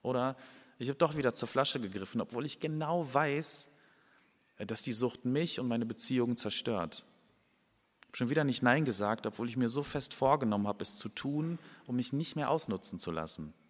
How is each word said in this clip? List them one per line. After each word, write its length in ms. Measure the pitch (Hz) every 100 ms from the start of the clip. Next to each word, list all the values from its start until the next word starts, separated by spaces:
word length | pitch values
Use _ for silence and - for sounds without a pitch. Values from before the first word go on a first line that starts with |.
Oder 340 | - 127 127 131 - - - _
ich 100 | 123
habe 100 | 139
doch 200 | 151 151
wieder 160 | 131
zur 160 | - 120
Flasche 320 | 135 143 139
gegriffen, 400 | 107 95 95 117
obwohl 240 | - 120 143
ich 160 | -
genau 520 | 156 156 156 175 147
weiß, 540 | 131 151 143 160 - - - - _ _ _ _ _ _ _
äh, 80 | 101
dass 160 | 113
die 120 | -
Sucht 320 | 110 123 - 127
mich 340 | 139 165 -
und 80 | 127
meine 180 | 117 113
Beziehungen 520 | 120 - 127 120 120
zerstört. 680 | 107 - - 107 82 - - _ _ _ _ _ _ _ _ _
Ich 80 | -
habe 100 | -
schon 120 | 123
wieder 140 | 151 143
nicht 180 | 120
Nein 220 | 123 135 147
gesagt, 400 | 98 104 113 113
obwohl 240 | - 120
ich 80 | 117
mir 120 | 117
so 140 | 131
fest 300 | 143 147 -
vorgenommen 540 | - 135 147 120 104 101
habe, 160 | 101
es 140 | - -
zu 120 | 107
tun, 500 | - 139 147 165 170 - - -
um 120 | 123
mich 160 | 127
nicht 220 | 139 165 156
mehr 140 | 135
ausnutzen 480 | 156 - 95 - 92
zu 140 | -
lassen. 420 | 80 80 - 76 -